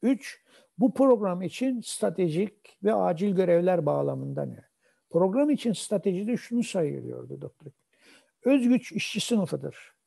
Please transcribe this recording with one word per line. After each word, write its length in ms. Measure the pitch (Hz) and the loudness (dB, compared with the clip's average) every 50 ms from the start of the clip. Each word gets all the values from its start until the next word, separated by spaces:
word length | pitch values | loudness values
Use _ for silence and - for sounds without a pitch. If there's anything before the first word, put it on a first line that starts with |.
Üç, 420 | - 226 277 214 - - - - _ _ _ - _ _ _ - | 4 2 2 0 -2 -14 -16 -16 _ _ _ -20 _ _ _ 0
bu 160 | 202 262 - | 0 0 4
program 480 | - 269 269 254 214 208 196 180 180 | 4 6 6 6 6 4 -2 -2 -2
için 400 | 185 165 - - 247 269 262 240 | -4 -6 -4 -2 -2 -2 -2 -4
stratejik 960 | 214 - - - - 202 170 - 185 170 151 165 202 208 - _ _ - _ _ 190 | -6 -8 -6 -2 -2 -2 0 0 0 0 2 0 -2 -2 -4 _ _ -20 _ _ 0
ve 100 | 202 220 | 0 2
acil 420 | 208 185 180 180 156 190 208 196 | 2 2 2 2 0 0 0 2
görevler 500 | 175 185 175 175 170 175 180 185 175 151 | 2 4 4 4 4 4 4 2 2 2
bağlamında 600 | 147 147 143 143 139 135 135 135 139 139 139 147 | 0 0 0 0 -2 -2 -4 -6 -8 -6 -6 -6
ne? 220 | 131 120 - - _ _ _ _ _ _ _ _ _ | -8 -8 -14 -18 _ _ _ _ _ _ _ _ _
Program 400 | - 170 180 190 185 254 285 302 | 0 2 2 2 2 0 2 2
için 240 | 294 - - 240 202 | 0 0 0 -2 -4
stratejide 640 | - - - 214 196 - 202 185 180 208 214 247 - | -4 -4 -4 -4 -2 0 -2 -2 -2 -2 -4 -4 -4
şunu 260 | - - 233 240 233 | -4 -4 -2 -2 -2
sayılıyordu 800 | - - 196 165 147 143 67 127 127 123 123 - 127 135 139 | -2 -2 -2 -2 -2 -2 -6 -8 -10 -10 -12 -12 -14 -14 -12
doktor 300 | 139 139 _ _ - 147 _ _ _ _ _ _ _ - - - _ _ _ _ _ | -12 -14 _ _ -20 -20 _ _ _ _ _ _ _ -20 -20 -20 _ _ _ _ _
Özgüç 480 | 240 269 285 240 240 240 254 247 - | 2 2 4 4 4 2 2 2 -2
işçi 300 | - 202 - - - 214 | -8 -6 -6 -4 -6 -6
sınıfıdır. 760 | - - 240 220 190 147 - 147 135 - - - - - _ _ _ | -4 0 0 0 0 0 -4 -6 -8 -8 -12 -12 -20 -20 _ _ _